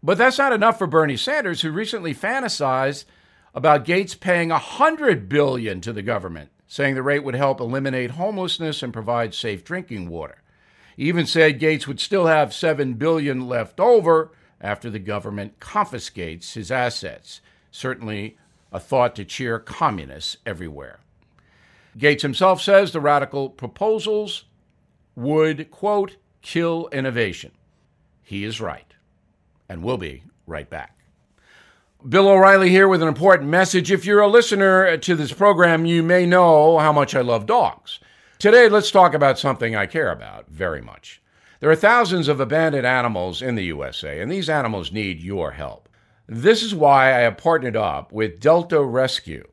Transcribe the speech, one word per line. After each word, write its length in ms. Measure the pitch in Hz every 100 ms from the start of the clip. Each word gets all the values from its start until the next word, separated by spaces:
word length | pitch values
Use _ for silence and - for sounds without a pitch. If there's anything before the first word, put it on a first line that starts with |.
But 140 | 147 185
that's 200 | 247 254
not 160 | 277
enough 240 | 226 214 226
for 80 | 185
Bernie 320 | 156 156 127
Sanders, 440 | - 302 202 170
who 100 | 160
recently 420 | 156 214 226 165
fantasized 920 | 139 196 262 240 - 143 131 131 143 - _ _ _ _
about 320 | - 156 147 123
Gates 280 | 175 190
paying 380 | - 190 175 170
a 60 | 160
hundred 720 | - - 302 311 285 147 95
billion 520 | 147 143 127 110 92
to 120 | 90
the 100 | 107
government, 480 | 98 107 90 80 73 _ _
saying 260 | - 139
the 80 | 135
rate 220 | 131 143
would 100 | 139
help 260 | 123 139 135
eliminate 520 | 120 131 135 131 123
homelessness 720 | 143 190 208 185 - 160 147
and 100 | 127
provide 400 | 113 107 120 117
safe 300 | - 117 98
drinking 460 | - 180 180 110 87
water. 340 | 82 73 - _ _ _ _ _ -
He 100 | 143
even 200 | 170 143
said 340 | 165 156 135
Gates 280 | 156 156 139
would 120 | 139
still 280 | - 196 165
have 260 | 156 143
seven 400 | - 170 147 135
billion 540 | 120 147 165 143 131 127
left 320 | 123 107 -
over 520 | 208 233 165 160 160 _ _ _
after 280 | 101 104 120
the 100 | 107
government 600 | 95 104 107 101 101 _
confiscates 920 | - 208 202 123 - - 85 82 -
his 180 | 113 90
assets. 720 | 127 123 - 90 60 _ - _ _ _
Certainly 680 | - 131 127 110 107 107 _ _ _ _
a 80 | 95
thought 360 | - 131 123 -
to 100 | 95
cheer 340 | - 127 113
communists 760 | - - 160 101 67 69 - - -
everywhere. 540 | 87 85 71 65 - _ _ _ _ _ _ _ _ _ 113
Gates 240 | 147 147
himself 400 | 147 127 185 185
says 300 | - 196 196
the 80 | 165
radical 500 | 147 147 139 139 135
proposals 960 | - 120 - 208 220 214 214 208 - _ _ _ _ _ _ _ -
would, 560 | 123 156 156 151 156
quote, 460 | _ 202 208 196 - _ _
"kill 460 | - 170 170 165 165
innovation." 600 | 139 135 120 107 85 73 _ _ _ _ _ _ _
He 220 | _ 98
is 180 | 101 104
right. 320 | 104 69 _ _ _ _ _ _ _ _ _
And 160 | 87
we'll 140 | 92 127
be 260 | 87 67 - _ -
right 240 | 78 73
back. 260 | 80 - _ _ _ _ _ _ _ _ _ _ _ 135
Bill 220 | 185 196
O'Reilly 400 | 190 190 196 185
here 180 | 185 196
with 140 | 185
an 60 | 165
important 420 | 139 180 180 143
message. 420 | 170 185 185 156
If 140 | 190 175
you're 160 | 208
a 60 | 208
listener 680 | 226 233 202 196 185 190 160
to 180 | - 170
this 180 | 147
program, 520 | - 202 180 175 165 165
you 180 | 170
may 240 | 165 180 175
know 500 | 180 175 156 156 165
how 160 | 151
much 220 | 147 139 139
I 60 |
love 260 | 123 113 104
dogs. 520 | 233 143 - - - _ _ _ _
Today, 320 | 208 233 240
let's 220 | 208 202
talk 240 | 196 180 147
about 240 | 139 131
something 360 | 147 127 113 110
I 120 | 98
care 240 | 160 131
about 360 | 71 53 50 55
very 320 | 76 92 76
much. 400 | 57 - - - _ _ _ _
There 120 | 143
are 40 | 160
thousands 520 | 202 240 214 180 147
of 120 | 143
abandoned 460 | 131 151 160 143 123
animals 560 | 127 120 101 90 85
in 140 | 127 117
the 100 | 90
U 180 | 76
S 200 | 67 -
A, 180 | 76 71
and 100 | 104
these 180 | 190 160
animals 420 | 151 120 104 80
need 280 | 98 101 85
your 320 | 87 98 78
help. 380 | 69 71 52 _ _ _ _ _
This 340 | 113 156 226
is 140 | 233 196
why 320 | 147 139 131 127
I 60 |
have 160 | 120 101
partnered 380 | 165 165 123 110
up 360 | 101 71 -
with 280 | 107 110 85
Delta 420 | 135 170 170 160
Rescue 640 | 139 120 131 - - 69 -